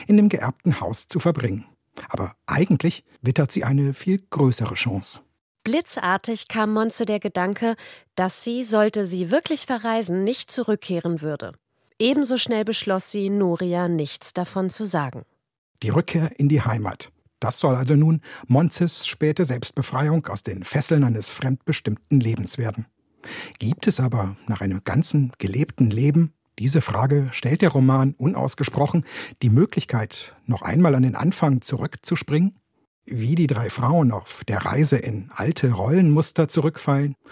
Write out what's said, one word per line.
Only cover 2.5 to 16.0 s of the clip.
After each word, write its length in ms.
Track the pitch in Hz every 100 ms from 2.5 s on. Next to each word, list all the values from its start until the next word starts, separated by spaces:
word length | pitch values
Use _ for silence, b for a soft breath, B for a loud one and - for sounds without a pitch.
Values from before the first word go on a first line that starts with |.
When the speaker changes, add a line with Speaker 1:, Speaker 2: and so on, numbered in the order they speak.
| 139 185 170 156 - b b
Speaker 1:
wittert 300 | 120 147 143
sie 140 | -
eine 280 | 120 139 139
viel 300 | 131 - 190 -
größere 440 | - 135 120 113
Chance. 440 | 117 123 98 - - _ _ _ _
Speaker 2:
Blitzartig 840 | 220 294 - - 185 190 - 220 -
kam 260 | 226 214
Montse 340 | 214 220 - 214
der 120 | 208
Gedanke, 560 | 202 180 185 202 233 226 B B B
dass 300 | - 185 -
sie, 180 | 233 240
sollte 420 | 233 214 214 214
sie 280 | 185 180 175
wirklich 340 | 277 - 302 -
verreisen, 560 | 240 226 226 185 185
nicht 300 | 196 262 -
zurückkehren 680 | - 220 208 - 175 170 165
würde. 320 | 151 147 98 - _ _ _ -
Ebenso 380 | 226 277 254 247
schnell 280 | - 220
beschloss 460 | 214 220 - 190 -
sie, 200 | 208 196
Nuria 580 | 202 185 170 180 175 175
nichts 440 | 165 147 - -
davon 380 | - 180 190 190
zu 140 | -
sagen. 400 | 214 175 139 120 - _ _ _ _ -
Speaker 1:
Die 60 | 110
Rückkehr 500 | 151